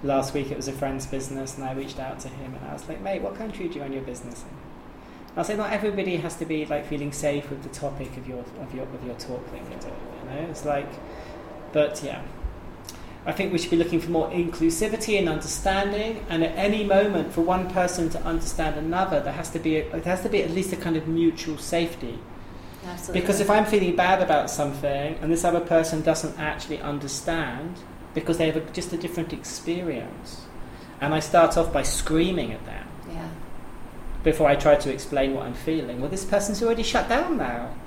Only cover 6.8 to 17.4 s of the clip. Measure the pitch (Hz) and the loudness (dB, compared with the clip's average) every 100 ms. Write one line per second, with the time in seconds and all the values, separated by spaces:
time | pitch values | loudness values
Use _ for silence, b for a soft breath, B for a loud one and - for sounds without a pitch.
6.8 | - 147 143 139 151 143 139 139 131 - | -2 -4 -4 -2 0 0 -4 -10 -10 -6
7.8 | 143 139 127 131 127 123 123 - 131 131 | -6 -6 -8 -10 -10 -10 -10 -12 -10 -8
8.8 | 131 131 123 117 - 123 - 117 - - | -8 -8 -8 -10 -8 -8 -8 -12 -12 -10
9.8 | 117 - - - 131 135 165 147 147 143 | -10 -10 -10 -12 -10 -8 -6 -4 0 0
10.8 | 143 - B B B B B - - 151 | -2 -10 B B B B B -14 -2 4
11.8 | 147 - 139 120 - - - - - - | 4 2 -6 -6 -8 -6 -8 -8 -14 -14
12.8 | - B B B - 160 185 175 - 170 | -14 B B B -4 0 2 2 4 4
13.8 | 165 165 165 165 151 175 170 - 165 165 | 4 2 2 2 2 2 0 4 2 4
14.8 | 214 220 - 202 175 156 - - 196 190 | 0 0 2 4 4 0 -2 0 2 2
15.8 | 202 208 220 220 - 165 160 - 202 214 | 2 0 -2 -4 -2 2 2 4 2 4
16.8 | 202 196 208 180 151 - | 6 8 8 4 0 2